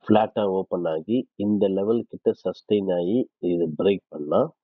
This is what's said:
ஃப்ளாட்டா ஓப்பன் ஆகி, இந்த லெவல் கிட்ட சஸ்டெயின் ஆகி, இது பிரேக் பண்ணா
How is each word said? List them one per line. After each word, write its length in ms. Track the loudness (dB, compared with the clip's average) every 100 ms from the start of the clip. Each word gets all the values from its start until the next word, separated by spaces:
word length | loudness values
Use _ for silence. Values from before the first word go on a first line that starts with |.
| 4
ஃப்ளாட்டா 380 | 4 4 0
ஓப்பன் 400 | 0 0 -2 -4
ஆகி, 440 | -2 -4 -2 -4 -4
இந்த 340 | _ -2 0 2
லெவல் 380 | 0 0 -2 -4
கிட்ட 260 | -4 -2 -2
சஸ்டெயின் 500 | -4 -8 _ 0 2
ஆகி, 360 | 0 0 0 -2 _
இது 300 | -2 0 -2 0
பிரேக் 240 | 0 0 _
பண்ணா 440 | -12 -2 0 0 _